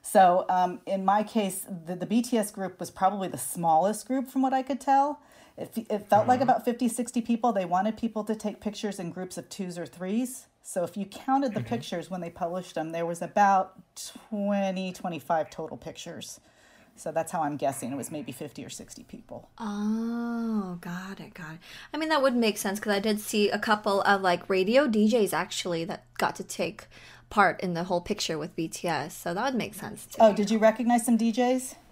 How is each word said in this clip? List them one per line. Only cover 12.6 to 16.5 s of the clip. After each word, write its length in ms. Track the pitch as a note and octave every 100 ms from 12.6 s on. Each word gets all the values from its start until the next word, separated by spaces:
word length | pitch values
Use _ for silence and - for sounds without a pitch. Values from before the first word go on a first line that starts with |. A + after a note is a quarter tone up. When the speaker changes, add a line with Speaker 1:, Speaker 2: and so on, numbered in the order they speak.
| F3+
Speaker 1:
them, 160 | E3+ D#3+
there 140 | E3
was 160 | E3+ E3+
about 560 | F3 - G3+ F#3+ F#3+ - _ - - - -
twenty, 640 | G#3 G3+ G3+ G3 F#3 F#3
twenty-five 560 | F3+ F#3 D#3+ - E3 D3+
total 260 | - D#3+ -
pictures. 640 | E3 - E3+ D#3 - - _